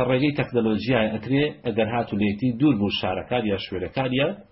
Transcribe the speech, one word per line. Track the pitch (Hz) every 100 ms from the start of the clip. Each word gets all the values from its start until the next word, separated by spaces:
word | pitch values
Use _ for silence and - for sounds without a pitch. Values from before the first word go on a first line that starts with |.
| 123
ڕێگەی | 127 147 143
تەکنەلۆژیایە | 123 120 110 107 110 123 110
ئەکرێ | 107 120 139 151 -
ئەگەر | 123 107 110
هات | 120 113
و | 101
لە | 104
یەکتری | 101 127
دوور | 113 151 107
بوو | 101 -
شارەکان | 98 92 - 123 107
یا | 95
شوێنەکان | - 92 87 - 127
یا، | 127 151 202 -